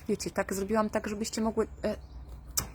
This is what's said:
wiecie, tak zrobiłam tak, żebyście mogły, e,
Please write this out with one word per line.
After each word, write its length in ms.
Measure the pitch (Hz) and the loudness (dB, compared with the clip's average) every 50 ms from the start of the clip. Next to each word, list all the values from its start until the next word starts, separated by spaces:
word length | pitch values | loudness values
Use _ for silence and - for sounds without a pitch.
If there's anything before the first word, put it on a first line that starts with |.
| - - | -2 0
wiecie, 220 | 214 196 - 175 | 0 0 0 -2
tak 240 | - - - - 196 | 0 0 0 2 2
zrobiłam 360 | 190 196 196 220 220 214 214 | 0 0 2 4 4 4 4
tak, 180 | - 220 214 214 | 4 0 0 0
żebyście 320 | 214 202 220 - - 233 | -2 -2 -2 -2 0 2
mogły, 260 | 220 226 220 226 214 - - - - | 2 2 4 2 2 2 0 -2 -2
e, 120 | 214 208 - - - - - - - - - - - - - - - - | -2 -2 -2 -6 -12 -14 -14 -14 -12 -14 -14 -12 -6 -2 -2 -2 -2 -4